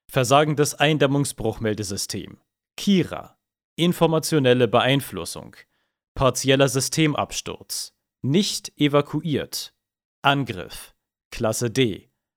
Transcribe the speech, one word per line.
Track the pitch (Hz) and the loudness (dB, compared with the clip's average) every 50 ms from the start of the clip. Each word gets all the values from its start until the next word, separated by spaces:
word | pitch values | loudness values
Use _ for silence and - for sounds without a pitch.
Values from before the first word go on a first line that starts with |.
| _ - | _ -6
Versagendes | - 139 127 107 135 147 156 151 151 131 151 - - | -2 0 2 4 4 4 4 4 2 0 0 -2 0
Eindämmungsbruchmeldesystem. | - 147 151 160 143 143 135 139 143 139 - - - 107 110 104 - 113 107 107 104 104 95 101 95 - - - 98 - - - _ _ _ _ _ _ _ - | 0 2 2 4 4 2 2 2 2 0 -2 -4 -4 -4 -4 -4 -2 -4 -4 -4 -4 -6 -8 -6 -8 -8 -8 -8 -10 -10 -12 -18 _ _ _ _ _ _ _ -14
Kira. | - - 208 196 180 143 101 - - - - _ _ _ _ _ _ _ _ - | -6 0 2 2 2 2 -2 -6 -12 -12 -14 _ _ _ _ _ _ _ _ -6
Informationelle | - 160 180 170 - 170 160 160 156 151 - 160 151 131 127 123 127 123 | -2 0 0 2 2 2 2 2 0 -2 0 0 2 6 6 6 6 4
Beeinflussung. | 107 110 117 107 127 135 139 - - 104 87 82 - - 80 - - - - - _ _ _ _ _ _ _ _ _ - | 4 4 4 4 4 2 0 -2 -4 -10 -10 -10 -10 -12 -14 -14 -16 -20 -20 -20 _ _ _ _ _ _ _ _ _ -4
Partieller | - 139 127 123 - - 131 135 135 139 135 | 0 2 2 2 0 2 2 4 4 4 4
Systemabsturz. | 127 135 127 - - 160 160 151 143 - 98 - - - - 87 87 - - - - - - - _ _ _ _ _ _ - | 2 0 -2 -2 0 0 0 0 0 -2 -4 -6 -6 -10 -10 -10 -12 -14 -12 -12 -10 -10 -10 -12 _ _ _ _ _ _ -4
Nicht | 127 143 190 202 - - - - - _ - | 0 2 2 2 0 -2 -6 -8 -10 _ 0
evakuiert. | 143 143 143 147 143 - - 151 - 165 139 101 78 - - - - - _ _ _ _ _ _ _ _ _ _ - | 0 2 2 2 0 0 -4 -6 -4 -4 -4 -4 -4 -6 -8 -12 -12 -12 _ _ _ _ _ _ _ _ _ _ 0
Angriff. | 139 143 139 131 - 104 92 73 - - - - - _ _ _ _ _ _ _ - | 0 2 2 -2 -6 -6 -10 -10 -14 -14 -18 -18 -20 _ _ _ _ _ _ _ -16
Klasse | - - 117 110 110 - 120 120 | -8 -2 -2 -2 -2 0 -4 -2
D. | 104 135 131 110 87 - - _ _ _ _ _ _ | 0 0 0 0 -2 -6 -14 _ _ _ _ _ _